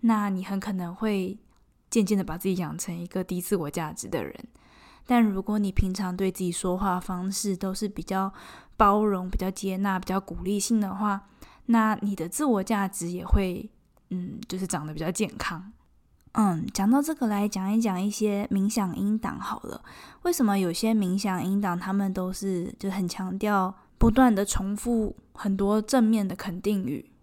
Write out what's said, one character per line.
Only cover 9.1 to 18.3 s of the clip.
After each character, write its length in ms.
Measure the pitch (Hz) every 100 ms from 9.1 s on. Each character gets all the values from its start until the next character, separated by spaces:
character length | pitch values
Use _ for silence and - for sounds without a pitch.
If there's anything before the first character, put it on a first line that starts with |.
| 190 185
比 80 | -
较 140 | 190
接 260 | 190 190 190
纳、 200 | 196 190
比 80 | -
较 120 | 190
鼓 180 | 196 175
励 220 | 180 202
性 220 | - 226
的 140 | 196
话， 340 | 190 208 196 - _ - - -
那 320 | 233 220 214
你 140 | 202
的 140 | 196 202
自 160 | -
我 180 | 294 214
价 240 | 190 214 196
值 240 | - 170
也 160 | 180 175
会， 420 | - 190 180 214 _ _ _ _
嗯， 280 | 185 180 - -
就 80 | 185
是 80 | 185
长 200 | 143 151
得 80 |
比 60 | 151
较 100 | 165
健 180 | 180 220 -
康。 360 | - 165 190 - _ _ _ _ -
嗯， 300 | - 208 165 -
讲 160 | - 196
到 140 | 269
这 100 | 294 311
个 100 | 233
来 200 | 208 208
讲 240 | 196 190
一 100 | 220
讲 200 | 226 185
一 80 | 202
些 380 | 202 214